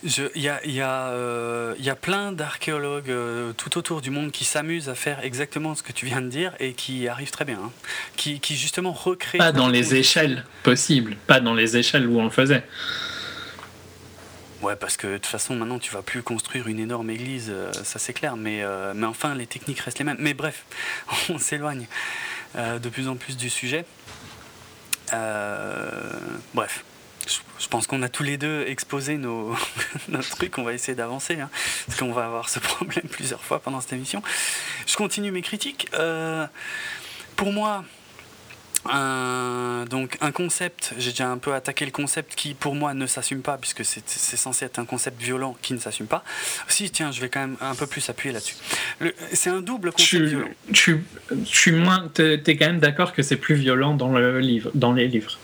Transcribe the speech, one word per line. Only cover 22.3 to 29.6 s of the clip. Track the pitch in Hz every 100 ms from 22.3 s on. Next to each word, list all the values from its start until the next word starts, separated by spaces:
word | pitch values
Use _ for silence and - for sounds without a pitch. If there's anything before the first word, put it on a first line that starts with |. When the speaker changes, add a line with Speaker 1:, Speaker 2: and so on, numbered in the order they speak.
| - - -
Speaker 1:
euh, | 117 117
de | 120
plus | 113 131
en | 127
plus | - 127
du | 123
sujet. | - 123 147 170 - - - - - - - - - - - -
Euh, | 113 110 107 104 101 101 - - - - - - - -
bref, | 120 104 - - - - - -
je, | - - -
je | -
pense | 117 110
qu'on | 135
a | 127
tous | -
les | 143 143
deux | 147 151 123
exposé | 135 - 143 135 151
nos, | 127 117 110 113